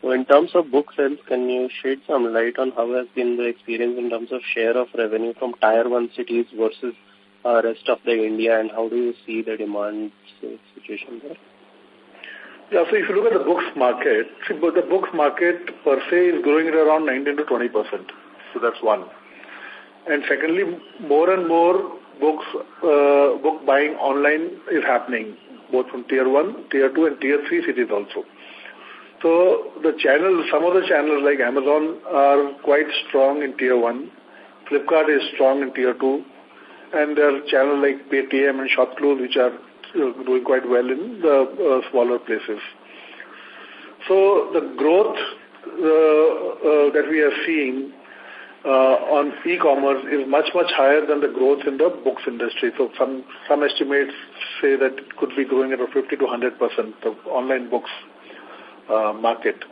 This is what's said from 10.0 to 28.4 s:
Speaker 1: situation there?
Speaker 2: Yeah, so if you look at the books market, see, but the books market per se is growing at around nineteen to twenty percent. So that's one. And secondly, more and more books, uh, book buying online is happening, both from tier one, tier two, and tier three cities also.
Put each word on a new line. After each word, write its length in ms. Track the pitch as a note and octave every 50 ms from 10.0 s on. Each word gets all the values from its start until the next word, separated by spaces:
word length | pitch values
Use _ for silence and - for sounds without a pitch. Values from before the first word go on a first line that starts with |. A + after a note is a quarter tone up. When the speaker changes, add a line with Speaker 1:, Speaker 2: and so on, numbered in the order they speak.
| A2 G#2 G#2 _ _ - - _
Speaker 1:
situation 800 | - A#2+ A2+ A2 _ _ _ G2+ _ - G#2+ - - - A#2+ A#2 C#3
there? 140 | D3 E3 - _ _ _ _ - _ _ - _ _ _ _ _ _ - - - - - - - - - - - -
Speaker 2:
Yeah, 120 | - F3+ E3 E3
so 60 | G#3+ G#3
if 100 | F3 -
you 80 | F#3
look 160 | G3 G#3 A#3
at 60 | A3 F3+
the 80 | C#3
books 200 | C#3+ F3 F3 F3+ - -
market, 500 | D3 C3 B2 A#2+ - - D3 A2+ G#2+ A#2 - - - - -
see, 80 | G3+
but 180 | D3+ D#3+ E3+ D#3
the 80 | F3+
books 280 | E3 - E3+ F#3+ F#3 - -
market 540 | E3 D3 C#3+ D3 - F3 F3 F3 F3 - - - - -
per 180 | D3+ C#3 C3 - -
se 200 | F3 F3 F3+ F3
is 140 | E3+ D3 C3
growing 240 | C#3+ D3 D#3 D#3+ E3
at 60 | D#3
around 320 | D#3+ D#3 D3+ D#3 D#3 D#3+
nineteen 320 | D3+ B2+ C3 C#3 D3 D3 D3
to 60 | D3+
twenty 260 | - C3 A#2 A#2+ A#2
percent. 420 | - G#2+ G#2 - - - - - - - - - - - - - -
So 60 | -
that's 220 | G#2 - - -
one. 240 | - A2 G#2+ G2+ F2+ F2+ - - - - - - - - - - - - - - - - - - - E3+
And 160 | D3+ C#3+ - -
secondly, 340 | D3 C3+ D3+ D#3+ E3 F#3 G3+ E3 F3+ E3 - - - -
more 320 | - D3+ C#3+ D3+ E3 F3+ F#3+
and 140 | F#3 F3+ E3
more 500 | E3 E3 E3+ F3 F3+ - - - - - - - - -
books, 260 | C#3 D#3 D#3 D3+ - - -
uh, 880 | D3 - - - - - E3+ D3 C#3+ C#3+ C#3+ C#3+ C#3+ C#3+ A2+ B2 A2+
book 240 | - D#3 D#3 D#3 C3+
buying 300 | C#3 C3+ C#3 D3 D3+ D3+
online 640 | - - C#3 C3+ C#3+ C#3+ D3 D3+ D#3 E3 F3+ F3+ - - -
is 120 | F#3+ D3+ B2+
happening, 520 | - B2+ A#2+ - B2+ B2+ A2+ A2 G#2+ G2+ - - - - - - -
both 180 | C3 B2+ B2 -
from 160 | - B2 A#2+
tier 240 | - C#3 C3 C3 B2+
one, 360 | C3 C#3 D#3 G3 A#3 - - -
tier 220 | - C#3 C3+ C3 C3+
two, 120 | D#3 D#3+
and 140 | D#3 C#3+ -
tier 200 | - C3+ C#3+ C#3+ D3 -
three 160 | E3+ F3 E3
cities 220 | E3+ B2+ B2 A#2+ -
also. 320 | G#2 G2+ G#2 - - G#2 - - - -